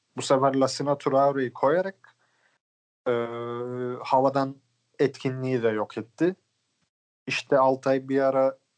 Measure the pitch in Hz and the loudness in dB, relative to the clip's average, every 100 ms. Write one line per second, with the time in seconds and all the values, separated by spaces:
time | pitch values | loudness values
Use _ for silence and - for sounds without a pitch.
0 | _ 123 - 135 135 135 131 - 143 139 | _ -6 0 2 2 2 0 0 -4 -2
1 | 139 135 139 139 123 - 135 170 190 - | 0 2 2 0 -4 -2 0 0 -2 -10
2 | - _ _ _ _ _ _ _ _ _ | -20 _ _ _ _ _ _ _ _ _
3 | 127 120 117 117 120 120 123 123 123 127 | -2 -2 -4 -6 -8 -8 -8 -6 -6 -8
4 | 120 131 135 135 135 - _ _ _ - | 0 2 4 2 -2 -6 _ _ _ -2
5 | 135 - 135 131 131 127 113 107 104 110 | -2 0 -6 -4 -2 0 0 0 -4 -8
6 | 107 - 170 190 _ _ _ _ _ _ | -10 -2 -2 -2 _ _ _ _ _ _
7 | _ _ - - - 139 131 131 135 135 | _ _ -8 -8 0 4 4 2 0 -2
8 | 135 135 135 135 135 - _ | 0 0 2 2 0 -2 _